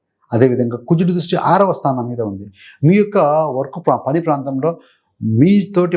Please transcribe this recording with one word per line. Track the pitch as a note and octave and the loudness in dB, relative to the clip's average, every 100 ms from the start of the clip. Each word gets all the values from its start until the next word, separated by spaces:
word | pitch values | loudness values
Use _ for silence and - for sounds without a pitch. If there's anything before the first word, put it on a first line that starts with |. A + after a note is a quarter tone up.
| _ _ - | _ _ -4
అదేవిధంగా | A#2+ C3 B2 A#2+ A#2+ - | 2 2 2 -2 -4 -2
కుజుడి | E3 F3 F3 | 0 0 -2
దృష్టి | - F3 D3 | -2 -2 2
ఆరవ | F#3 G3 - | 2 2 0
స్థానం | C#3+ B2+ A#2+ | -2 -4 -6
మీద | A#2+ G#2+ | -6 -6
ఉంది. | F#2+ G2+ - - - D3 | -8 -14 -20 -20 0 2
మీ | G3+ | 4
యొక్క | G3+ G3+ D3 D#3 D#3 B2+ | 2 0 2 2 0 -4
వర్క్ | C#3 F3 E3 | -6 -4 0
ప్రా-, | B2 C3 | 0 0
పని | E3 E3 | -2 -2
ప్రాంతంలో | C#3+ C3+ C3+ D#3 E3+ _ _ _ - A2+ A2 | -4 -4 -4 -4 -6 _ _ _ -8 -2 2
మీతోటి | E3+ G3+ E3+ F3+ F3 | 4 4 0 -2 0